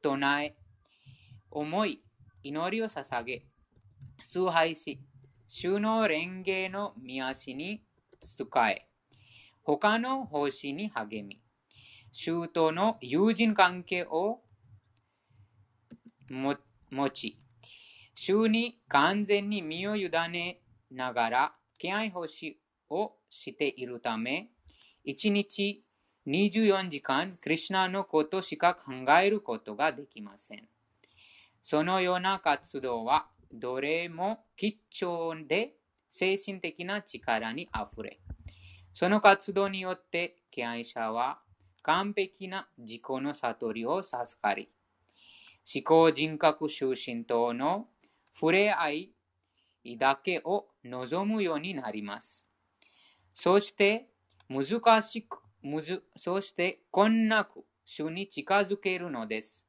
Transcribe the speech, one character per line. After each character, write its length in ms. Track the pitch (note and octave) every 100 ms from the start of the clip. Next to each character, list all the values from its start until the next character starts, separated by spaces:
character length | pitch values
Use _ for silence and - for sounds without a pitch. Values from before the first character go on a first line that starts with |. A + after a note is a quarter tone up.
唱 420 | D3+ C3+ C#3 C#3+
え、 120 | D3 - - _ _ _ - - - - _
思 360 | - D3+ F3 G#3+
い、 180 | C#3+ _ _ - _
祈 260 | C#3 D3 F3
り 140 | A3
を 60 | A3
捧 340 | F#3 C3+ B2+
げ、 220 | A#2 B2 _ _ _ _ - _ - -
崇 280 | - F3+ F#3
拝 260 | E3 E3 D#3+
し、 260 | - C3+ - - - _ _
主 280 | - F3 G3+
の 220 | G#3+ A3+
蓮 420 | A3 D#3 F3 F#3 F#3
華 240 | F#3+ F#3+
の 240 | F#3+ G#3 - C3
御 200 | C3 C3
足 280 | C3+ - C3
に 280 | E3+ G#3+ _ _ _ _
仕 220 | - - C3+ C3 A2+
え、 180 | F#2+ _ _ _ _ - - - _
他 360 | - D3 G#3 A3+
の 260 | B3 C4+ B3
奉 240 | D3 C#3+
仕 220 | C3+ C#3
に 160 | C#3+ G#3+
励 400 | C3 G#2+ G#2+ G2+
み、 140 | G2 _ _ _ - - - -
主 340 | - - E3+ E3
と 240 | E3+ D#3+
の 260 | D#3+ G#3 A3
友 320 | B2+ C#3+ G#3+
人 200 | G#3 A3+
関 300 | G#3 F#3 F3+
係 220 | F3 F3+ F3
を 340 | D#3+ G3 A#3+ _ _ _ - _ _ _ _ _ _ _ _ _ _ _ - - _ -
も-、 260 | C3 C3+ C#3+ _ _ -
持 200 | C3+ C#3
ち、 280 | - A#2 - _ _ - - - - - -
主 320 | - G3+ A3+
に 320 | A3 A#3 - _
完 380 | C#3+ D3+ G3 G#3
全 240 | G3+ G3+
に 120 | G#3
身 240 | D#3+ D#3+ G3
を 80 | G#3+
委 120 | F#3
ね 520 | D#3+ E3+ F3 F3 F3 _ _ _
な 220 | B2+ B2+
が 180 | A#2+ A#2
ら、 260 | A#2+ D3 - _ _
敬 140 | F3
愛 200 | G3 A3
奉 160 | F#3 E3
仕 300 | - D#3+ - _ _ _
を 280 | D#3+ G#3 _ _
し 240 | - -
て 200 | - D3 C3+
い 100 | B2
る 140 | B2
た 180 | A#2+ A2+
め、 340 | A#2 D3 A3 _ - - _ _
一 280 | - C3+ G#3+
日 520 | G3+ G3+ - G3+ G3+ _ _ _ _ -
二 240 | D3+ G3+
十 160 | G3+ A3
四 240 | G3 F#3
時 120 | C#3+
間、 340 | - C3+ F3+ F3+
ク 140 | -
リ 80 | D#3+
シ 140 | -
ュ 20 |
ナ 160 | F#3+ F#3+
の 160 | F#3+ G3
こ 180 | D#3
と 180 | D#3 F#3+
し 160 | F#3 -
か 160 | E3+
考 200 | F3 - B2+ C3 D#3
え 80 | G3
る 120 | G#3+
こ 180 | G#3 A2+
と 160 | - G#2+
が 160 | D#3
で 160 | C3 C#3+
き 140 | -
ま 160 | G#2 G2+
せ 180 | - G#2+
ん。 100 | G#2+ _ _ _ _ _ - - _ _
そ 220 | - D3+
の 160 | D#3+ F#3+
よ 160 | F3+ F3+
う 40 |
な 180 | F#3 F#3+
活 400 | - C#3+ - C#3
動 240 | C3 A#2+
は、 240 | A2+ D3 - _ _
ど 280 | A#2+ A#2+ B2+
れ 260 | C#3 E3 E3+
も 380 | E3 F#3+ A3+ _ -
貴 240 | G#3 G#3 _
重 460 | - F3+ E3+ E3 D#3+ D3+
で 280 | E3 B3 _ _ _ _
精 280 | - F3+ G3
神 240 | G3 F#3+
的 240 | F3 - F3
な 160 | G3+
力 520 | G3 - - A2+ A2+
に 140 | B2+ -
あ 180 | A2 G#2
ふ 100 | -
れ、 160 | G#2 - - - - - - - -
そ 160 | - F3+
の 120 | G#3
活 320 | G#3 G3 -
動 160 | G3 G3
に 120 | F#3+
よ 100 | F#3
っ 120 | F3+
て、 340 | _ F3 F3 _ _
敬 140 | - A#2+
愛 180 | A#2
者 280 | A#2 - A2+
は 280 | A2+ B2+ D3 _ _ _ _
完 320 | - E3 G3+ G#3
璧 320 | F#3+ _ F#3+
な 200 | F#3+ - _
自 220 | A#2 A#2
己 20 | -
の 260 | C3 C#3
悟 400 | C#3 B2 A2+ A#2
り 120 | A2 A2+
を 180 | F3
授 380 | F#3 B2 A#2+ -
か 120 | -
り、 160 | F#2+ - _ _ _ _ _ _ - - _ -
思 100 | C3
考 280 | - E3 E3
人 260 | D#3 D#3 D3+
格 320 | D#3+ D3+ D3+
中 260 | - C3+ B2
心 280 | - A#2
と 300 | A2+ A#2+ A#2+
の 340 | A#2+ C#3 F#3+ A#3 _ _ _ _
触 200 | - D#3+
れ 180 | F3+ G#3
合 180 | F3+ D#3+
い 200 | D3 F#3+ _ _ _ _ _ _ _ - A#2+
だ 220 | C3+ C#3
け 200 | - F3+
を 240 | - G3+ - _
望 420 | B2 B2+ B2+ D#3+ G3+
む 180 | A3
よ 120 | F#3+ D#3
う 40 |
に 140 | E3
な 160 | F3+ B2
り 100 | G#2+
ま 180 | G#2 G#2
す。 260 | - - _ _ _ _ _ _ _ _ _
そ 260 | - - G3
し 120 | G3+
て、 360 | - G3+ A3 - _ _ _ _
難 520 | C3+ C#3 A3+ A#3 A3
し 220 | A3 A3+
く、 180 | - - _ _
む 200 | C#3 D3+
ず-、 220 | D#3 F#3 _ -
そ 240 | - F#3
し 100 | G3
て、 300 | - F3+ - _
困 380 | - G#3 A3+ A3
難 0 |
な 160 | A3 G3+
く 180 | - - _ _
主 240 | - D3+
に 180 | E3+ G3
近 260 | - C#3+ G3
づ 160 | G3 G3+
け 200 | G3 F#3
る 140 | F3
の 160 | C3 A2
で 140 | A2
す。 240 | - -